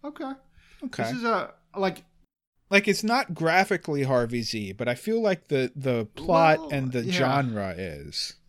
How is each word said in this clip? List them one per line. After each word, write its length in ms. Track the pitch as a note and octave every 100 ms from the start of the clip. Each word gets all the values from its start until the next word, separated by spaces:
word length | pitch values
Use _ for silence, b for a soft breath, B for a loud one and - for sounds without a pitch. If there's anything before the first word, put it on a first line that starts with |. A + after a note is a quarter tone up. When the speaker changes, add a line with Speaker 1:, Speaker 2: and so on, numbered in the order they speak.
Speaker 1:
Okay. 280 | C#4+ D4+ C#4+ C4+ _ b b b C4+
Speaker 2:
Okay. 180 | -
Speaker 1:
This 80 | A3+
is 100 | B3+
a, 320 | A#3 A3 - - _ -
like, 280 | F#3+ F#3 - _ _ _ _ _ _
Speaker 2:
Like, 180 | G3 G#3
it's 160 | G3
not 300 | G#3+ A#3+ -
graphically 720 | D#3 D#3+ F3 G3 F#3 - D3
Harvey 400 | C3+ B2+ A#2 A#2+
Z, 300 | A2+ A2 G2+
but 140 | F#2+ A#2+
I 60 |
feel 300 | B2 - A3+
like 240 | A3 F3+ _
the, 240 | C#3+ B2+ -
the 300 | C3+ A#2+ G#2+
plot 460 | - - E3 D#3+ D#3
Speaker 1:
Well, 100 | D#3+
Speaker 2:
and 220 | C#3+ C3
the 100 | B2 A2
Speaker 1:
yeah. 60 |
Speaker 2:
genre 640 | F2+ C3 C#3 C3+ G#2+ F#2+ E2+
is. 600 | F#2 D2 D2 - - -